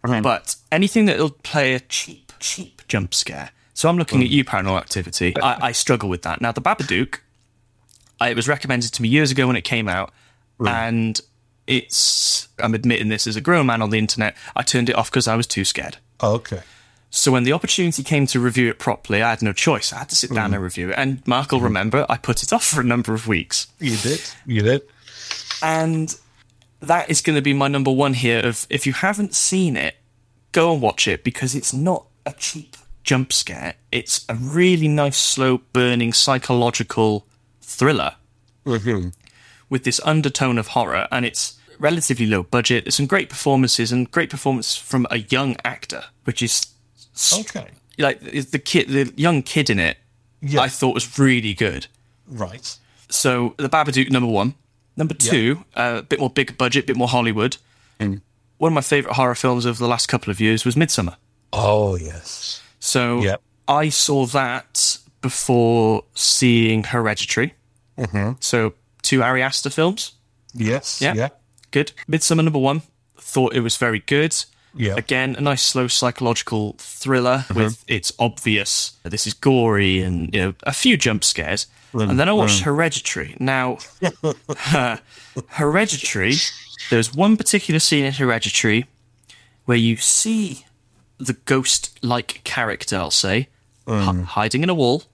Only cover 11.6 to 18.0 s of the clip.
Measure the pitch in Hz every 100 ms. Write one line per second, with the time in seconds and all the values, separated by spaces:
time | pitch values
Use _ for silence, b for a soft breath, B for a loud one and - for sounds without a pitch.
11.6 | - 131 - - - - - - - -
12.6 | 110 110 120 117 107 107 117 107 147 175
13.6 | 131 113 110 110 107 117 107 B B -
14.6 | 123 127 120 113 110 135 117 113 117 -
15.6 | 95 - 80 - _ _ 110 117 - 95
16.6 | b b b b b - - 131 123 156
17.6 | - - 175 156